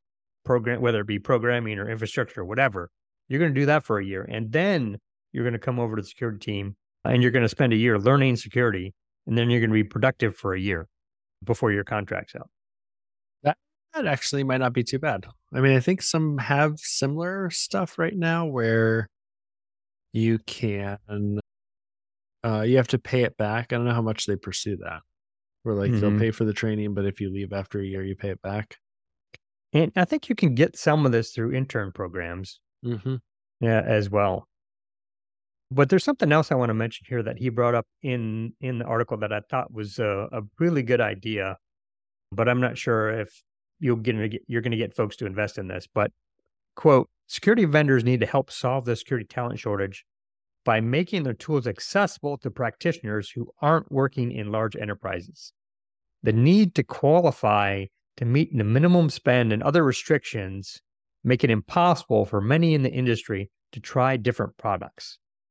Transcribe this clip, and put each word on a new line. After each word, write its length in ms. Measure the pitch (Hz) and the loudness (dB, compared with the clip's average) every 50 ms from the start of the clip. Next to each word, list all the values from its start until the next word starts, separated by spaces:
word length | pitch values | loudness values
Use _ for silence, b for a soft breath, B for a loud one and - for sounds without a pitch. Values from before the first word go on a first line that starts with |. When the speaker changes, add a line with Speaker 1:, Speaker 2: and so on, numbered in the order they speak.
| _ _ _ _ _ _ _ _ - | _ _ _ _ _ _ _ _ -2
Speaker 1:
program, 380 | - 127 123 110 120 120 113 | 0 0 0 0 -2 -2 0
whether 180 | 123 120 113 104 | 0 0 2 0
it 60 | 104 104 | -2 -2
be 120 | 104 98 | -6 -6
programming 580 | - - 135 123 123 120 120 120 117 110 107 98 | -2 0 0 0 2 0 0 0 -2 -4 -6 -6
or 100 | 101 110 | -6 -6
infrastructure 520 | 113 110 110 104 - - 123 - - - | -6 -6 -6 -6 -4 -4 -6 -6 -6 -12
or 40 | 92 | -10
whatever. 440 | 87 107 123 139 131 98 92 85 85 _ _ _ _ _ _ _ - | -6 0 0 0 0 0 -4 -10 -10 _ _ _ _ _ _ _ -6
You're 100 | 131 143 | -2 0
gonna 140 | 170 165 135 | 0 0 0
do 120 | 135 143 139 | 0 2 2
that 160 | 151 151 - | 2 2 0
for 140 | - 113 104 | 0 -2 -2
a 60 | 98 | -2
year. 180 | 95 98 92 - | -4 -6 -8 -8
And 280 | - 117 110 113 110 | -8 -8 -8 -6 -2
then 480 | 113 156 180 202 196 160 123 107 101 104 _ _ _ _ _ _ | 0 0 2 2 0 0 -2 -4 -6 -10 _ _ _ _ _ _
you're 140 | - 131 120 | -8 -4 -4
gonna 140 | 123 117 110 | -4 -4 -4
come 200 | - - 123 120 | -4 -4 -2 -2
over 160 | 120 113 107 | -2 -4 -4
to 60 | 110 | -6
the 60 | 95 - | -8 -8
security 320 | - - 123 117 107 101 | -10 -8 -6 -6 -6 -8
team 360 | - - 104 101 101 101 101 _ _ _ _ _ - | -8 -8 -6 -6 -6 -8 -10 _ _ _ _ _ -2
and 160 | 117 120 123 | 2 4 4
you're 100 | 123 123 | 4 4
gonna 160 | 113 131 117 107 | 4 4 2 2
spend 240 | - - 147 123 | 2 2 2 4
a 60 | 117 107 | 4 4
year 200 | 117 120 113 104 | 4 4 2 4
learning 380 | 98 123 135 143 135 131 123 113 | 4 4 4 6 4 4 2 0
security. 560 | - 110 - 123 123 117 101 92 90 98 - _ _ _ _ _ - | -4 -4 -2 0 0 0 0 -2 -6 -8 -12 _ _ _ _ _ -6
And 120 | - 113 117 | -2 0 2
then 120 | 117 120 | 4 4
you're 120 | 120 120 | 4 4
gonna 100 | 113 110 | 4 4
be 120 | 110 110 107 | 4 4 2
productive 500 | 107 - 110 107 131 131 - 123 110 92 | 2 0 2 2 2 2 2 -2 -2 -2
for 180 | - - 101 92 | -2 -6 -4 -4
a 60 | 95 | -2
year 300 | 92 101 95 82 80 - _ _ _ _ _ _ _ _ _ - - | -2 -2 -2 -4 -6 -10 _ _ _ _ _ _ _ _ _ -12 -4
before 260 | - 117 - - 113 | -4 -2 0 0 0
your 140 | 104 101 98 | 0 0 -2
contract's 500 | - 113 107 101 - - 92 - _ - | -2 -4 -6 -4 -4 -6 -8 -8 _ -14
up. 140 | - - - _ _ _ _ _ _ _ _ _ _ _ _ _ _ _ _ _ _ - | -18 -18 -18 _ _ _ _ _ _ _ _ _ _ _ _ _ _ _ _ _ _ -2
Speaker 2:
That, 140 | 147 156 _ _ _ _ _ _ _ - | -2 -2 _ _ _ _ _ _ _ -6
that 120 | 320 262 | -4 -2
actually 380 | 170 143 131 - - - 139 139 | -2 -2 -2 -2 -4 -2 -2 -2
might 140 | 135 127 131 | 0 0 0
not 160 | 131 123 120 | 0 0 0
be 100 | 127 120 | 0 -2
too 160 | - - 131 | -2 -2 -4
bad. 280 | 156 151 117 95 95 - - _ _ - 139 | -2 -2 -4 -4 -6 -12 -20 _ _ -8 -2
I 80 | 131 | 2
mean, 160 | 131 135 135 127 | 4 6 6 6
I 20 | |
think 220 | 123 - 190 185 | 4 2 0 0
some 380 | - - - 160 156 151 147 135 | 0 -2 0 0 0 0 -2 -2
have 380 | 123 - 143 143 147 156 151 151 | -2 0 2 2 2 2 0 -4
similar 720 | - - - - 135 135 143 160 170 180 190 196 190 175 | -6 -6 -4 -2 -2 -2 -2 -2 -4 -6 -6 -6 -6 -6
stuff 480 | - - - - - 196 175 165 - - | -4 -6 -6 -4 -4 -4 -4 -4 -4 -2
right 180 | 165 170 202 190 | -2 -2 -2 -2
now 280 | 165 165 165 170 170 | 0 0 0 0 0
where 640 | 160 135 123 113 113 113 113 113 113 113 113 110 - _ _ _ _ _ _ _ _ _ _ _ _ _ _ _ _ _ _ _ _ - | -2 -2 0 2 2 4 4 4 4 2 0 -2 -6 _ _ _ _ _ _ _ _ _ _ _ _ _ _ _ _ _ _ _ _ -2
you 260 | 110 113 113 113 113 | 0 2 2 2 0
can, 580 | - - - - - 110 101 101 101 101 101 101 _ - 107 104 104 104 104 104 - _ _ _ _ _ _ _ _ _ _ _ _ _ _ _ _ _ _ _ - | -2 -8 -10 -6 -4 -4 -4 -4 -6 -6 -8 -10 _ -8 -6 -4 -4 -4 -4 -6 -8 _ _ _ _ _ _ _ _ _ _ _ _ _ _ _ _ _ _ _ -4
uh, 180 | 117 110 107 | -2 0 0
you 160 | 110 117 127 131 | 2 4 4 4
have 100 | 120 - | 4 4
to 100 | - 120 | 0 -4
pay 260 | - - - 127 120 | -2 0 0 0 0
it 140 | 113 - - | 0 0 -2
back. 340 | 107 104 110 117 117 - | -4 -2 -2 -4 -4 -4
I 40 | 123 | -4
don't 100 | 120 120 | -2 0
know 80 | 123 117 | 0 0
how 80 | 117 | 0
much 240 | 113 110 107 - - | 0 -2 -4 -4 -4
they 100 | - 101 98 | -4 -4 -4
pursue 400 | - 101 95 - - 107 101 92 | -4 -8 -8 -6 -6 -6 -6 -6
that. 240 | 92 85 85 78 _ _ _ _ _ _ _ _ _ _ _ _ - | -8 -10 -12 -12 _ _ _ _ _ _ _ _ _ _ _ _ -6
Where, 120 | 110 107 | -4 -2
like, 160 | 101 98 113 | 0 0 0
they'll 180 | 120 107 104 104 | 2 2 2 2
Speaker 1:
Mm-hmm. 100 | 104 107 | 2 2
Speaker 2:
pay 120 | 113 113 | 2 2
for 120 | 107 - 117 | 2 0 0
the 80 | 107 101 | 0 0
training, 400 | - - 113 107 107 107 104 101 | -2 -2 -2 -2 -2 -4 -4 -2
but 100 | 101 98 | -2 -2
if 140 | 101 95 - | -2 -4 -4
you 80 | 104 98 | -6 -6
leave 240 | 95 98 101 95 98 | -6 -6 -8 -6 -6
after 260 | 98 95 - - 104 | -8 -8 -6 -6 -8
a 40 | 98 | -6
year, 180 | 95 95 95 95 | -6 -6 -6 -6
you 120 | 98 95 | -6 -8
pay 140 | - - 101 | -6 -6 -8
it 120 | 92 - | -8 -8
back. 360 | - 98 98 107 110 - - - _ _ _ _ _ _ _ _ _ _ _ - _ _ _ _ _ _ - | -8 -6 -6 -6 -6 -8 -12 -20 _ _ _ _ _ _ _ _ _ _ _ -20 _ _ _ _ _ _ 2
Speaker 1:
And 180 | 147 165 - - | 2 2 2 2
I 100 | 190 175 | 0 0
think 220 | - - 302 - - | 0 0 -4 -2 -4
you 60 | 233 | -2
can 220 | - - 156 123 | 2 2 2 4
get 200 | 117 151 - - - | 4 2 2 2 -2
some 280 | - 160 151 156 147 | 0 2 2 4 4
of 60 | 131 | 4
this 220 | 117 117 113 - - | 2 2 0 -2 -4
through 200 | - 113 120 139 | -6 -4 -2 -2
intern 380 | 131 135 135 - 120 101 95 | -2 -4 -2 -4 -4 -6 -6
programs. 680 | 90 - 98 90 87 95 87 85 87 92 95 - - _ _ _ _ _ - | -6 -8 -10 -8 -6 -8 -8 -6 -8 -10 -10 -12 -14 _ _ _ _ _ -8
Speaker 2:
Mm-hmm. 320 | 120 120 107 - 131 131 123 - _ _ _ _ _ _ - | -8 -6 -6 -4 -6 -6 -6 -8 _ _ _ _ _ _ -2
Speaker 1:
Yeah, 220 | 120 113 113 110 - | 0 2 2 2 2
as 240 | - 113 107 101 101 | 2 2 0 0 0
well. 380 | 104 104 101 98 92 98 - _ _ _ _ _ _ _ _ _ _ _ _ _ _ _ _ _ _ _ _ _ _ _ _ - | 0 0 2 2 0 -4 -6 _ _ _ _ _ _ _ _ _ _ _ _ _ _ _ _ _ _ _ _ _ _ _ _ -4
But 200 | 127 131 143 131 | 2 2 4 4
there's 160 | 196 185 - | 4 2 2
something 260 | - 285 - 214 151 | 2 -2 0 2 4
else 200 | 147 156 151 - | 4 4 4 2
I 40 | 151 | 0
wanna 180 | 131 123 117 110 | 0 0 0 0
mention 320 | 110 113 117 - - - - | -2 -2 -4 -6 -10 -12 -6
here 140 | 127 120 | -6 -4
that 160 | 107 107 123 - | -4 -4 -6 -6
he 120 | 123 127 | -6 -4
brought 260 | 117 120 120 120 120 | 0 0 2 2 2
up 100 | 117 110 _ _ _ | 0 -2 _ _ _
in, 520 | - 139 127 120 113 110 110 110 113 120 - - | -8 -6 -6 -4 -4 -6 -6 -6 -8 -10 -12 -10
in 180 | 135 127 123 117 | -10 -8 -8 -6
the 60 | 120 | -6
article 320 | - 113 113 117 - 120 107 | -4 -2 -2 -2 -2 -4 -6
that 160 | 107 104 107 | -4 -4 -4
I 80 | 107 | -6
thought 300 | 110 - - 131 - - | -6 -6 -6 -6 -6 -6
was 280 | 113 107 107 101 - - | -8 -12 -12 -10 -6 -4
a, 300 | 117 104 101 98 101 - | -2 -2 -2 -4 -6 -6
a 100 | - 117 104 104 _ - | -8 -10 -12 -10 _ -2
really 260 | 160 175 170 143 127 | 0 0 2 0 0
good 180 | 113 123 120 | 2 2 2
idea, 560 | 117 104 104 95 95 110 110 104 95 95 92 - _ _ _ _ _ _ _ _ _ _ _ _ _ - | 2 0 -2 -6 -8 -6 -6 -4 -4 -6 -8 -10 _ _ _ _ _ _ _ _ _ _ _ _ _ -10
but 160 | - 101 113 120 | -2 0 2 2
I'm 120 | 123 123 | 2 2
not 160 | 123 120 117 - | 2 0 -2 -2
sure 320 | - 135 117 110 110 107 110 113 | -2 0 2 2 2 0 -2 -4
if 240 | 107 - - - _ _ _ _ _ _ _ - | -6 -8 -10 -20 _ _ _ _ _ _ _ -6
you'll 180 | 165 131 120 113 | -2 0 0 0
get, 440 | 110 123 113 110 104 107 110 - - - | 0 -2 -2 0 -2 -4 -4 -8 -8 -4
you're 140 | 117 117 | -4 -2
gonna 160 | 117 127 117 110 | -2 -2 -2 -2
get 180 | 113 95 - | -4 -4 -2
folks 220 | - 113 104 - - | -4 -4 -4 -4 -8
to 80 | 117 | -8
invest 320 | 101 95 104 104 98 - - | -8 -4 -4 -4 -4 -4 -8
in 100 | 98 92 | -10 -8
this. 180 | 98 92 - - - | -10 -10 -10 -6 -2
But, 180 | 110 104 - _ _ _ _ _ _ _ _ _ _ _ _ - | -2 -2 -2 _ _ _ _ _ _ _ _ _ _ _ _ -8
quote, 340 | - - 160 139 127 - - _ _ _ - | 2 4 6 6 6 4 2 _ _ _ -12
"Security 380 | - - - 202 226 240 202 | -10 -2 2 2 4 4 4
vendors 400 | 156 143 151 151 143 135 123 113 | 4 4 4 4 6 4 4 4
need 160 | 123 127 120 | 4 2 2
to 40 | 110 | 2
help 240 | - - 139 131 - | 2 2 0 0 -2
solve 360 | - - - 120 127 135 120 | -6 -4 -2 -2 -2 -2 -2
the 100 | 120 117 | -2 -4
security 300 | - - - 135 120 104 - | -4 -4 -4 -6 -6 -6 -6
talent 320 | - - 120 120 110 113 | -6 -6 -6 -6 -6 -6
shortage 460 | - 107 101 98 98 95 95 - - _ _ _ _ _ _ _ _ _ _ _ - | -4 -4 -2 -2 -2 -4 -6 -12 -20 _ _ _ _ _ _ _ _ _ _ _ 0
by 160 | - 113 110 | 0 2 2
making 440 | 113 117 127 151 185 - - 185 151 | 2 2 0 0 0 0 -2 -4 -2
their 100 | 127 113 | -2 -4
tools 340 | - - - 156 139 117 123 | -6 -4 -2 -2 -2 0 -2
accessible 680 | 101 - - - - 196 202 180 - - - 147 143 135 | -6 -6 -8 -2 0 0 0 0 -2 -6 -8 -8 -8 -6
to 120 | - 123 | -8 -10
practitioners 800 | - - 127 113 - - - 170 160 - - 104 107 107 101 - | -6 -4 -6 -6 -6 -4 -4 -4 -4 -4 -4 -4 -4 -4 -6 -6
who 200 | - 120 117 - - - | -10 -12 -12 -12 -8 -2
aren't 300 | - 147 160 160 - - | 2 2 2 2 0 -2
working 400 | 143 135 135 131 - - 123 120 | -2 0 0 0 0 -2 -4 -4
in 200 | - 123 104 104 | -4 -6 -6 -4
large 240 | 104 110 110 110 - - | -2 -2 -2 -2 -4 -6
enterprises. 760 | 107 104 104 - - 95 95 87 90 - - - - - _ _ _ _ _ _ _ _ _ _ _ _ _ _ - | -8 -8 -8 -8 -8 -8 -8 -8 -10 -12 -20 -20 -20 -20 _ _ _ _ _ _ _ _ _ _ _ _ _ _ 0
The 100 | 120 110 | 2 4
need 420 | 113 123 151 185 208 214 175 - | 6 6 6 8 6 6 4 4
to 80 | - 127 | 0 -2
qualify 1000 | - - - - 143 156 175 175 151 123 - - 107 104 104 101 98 98 98 95 98 _ _ _ _ - - | -2 -2 0 4 4 6 6 4 4 2 2 2 2 4 4 2 2 0 -2 -6 -10 _ _ _ _ -8 -4
to 80 | 123 | -2
meet 300 | 117 123 143 165 - - | 2 2 2 2 2 0
the 80 | 120 104 | 0 2
minimum 460 | 107 113 131 156 175 180 175 165 143 | 2 4 4 6 6 6 6 4 2
spend 440 | - - - 135 123 127 120 113 107 | 0 -2 0 2 4 4 4 4 2
and 80 | 110 | 2
other 220 | - 143 147 175 160 | 2 2 4 4 4
restrictions 960 | 135 123 - - - 151 143 - - - 113 98 95 98 98 98 - - - _ _ _ _ _ _ _ _ - | 4 2 0 0 0 0 0 0 -4 -8 -8 -8 -8 -8 -10 -12 -14 -16 -20 _ _ _ _ _ _ _ _ 0
make 200 | 120 127 117 - | 2 2 4 4
it 60 | 127 | 4
impossible 760 | 113 104 - - - 180 175 180 165 - - - 117 107 104 | 2 2 0 0 0 2 4 4 4 2 0 0 2 2 2
for 160 | 101 - 104 | 2 0 -2
many 320 | 98 110 139 165 170 165 156 | 0 2 2 2 4 2 2
in 100 | 147 131 | 2 0
the 80 | 127 | 0
industry 600 | - 127 127 123 117 107 - - 110 95 98 - _ _ _ _ - | -2 -2 0 0 0 -2 -2 -6 -6 -6 -6 -8 _ _ _ _ -18
to 60 | 117 | -16
try 380 | - - - 135 123 131 131 123 | -12 -4 0 2 2 2 2 0
different 400 | 104 123 120 - 110 - - _ | 0 -2 -2 -2 -4 -6 -6 _
products," 640 | - 113 98 90 - - _ - - - - _ _ _ _ _ _ _ | -4 -4 -4 -4 -6 -10 _ -20 -20 -20 -20 _ _ _ _ _ _ _